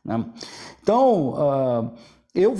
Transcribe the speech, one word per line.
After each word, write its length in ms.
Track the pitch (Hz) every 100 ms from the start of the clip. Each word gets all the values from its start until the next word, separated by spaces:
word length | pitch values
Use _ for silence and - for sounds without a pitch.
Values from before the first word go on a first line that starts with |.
| -
né? 200 | 113 113 - - - - -
Então, 540 | - 233 269 202 135 143
ah, 540 | 147 135 131 120 117 - - _ _
eu, 220 | - 196 220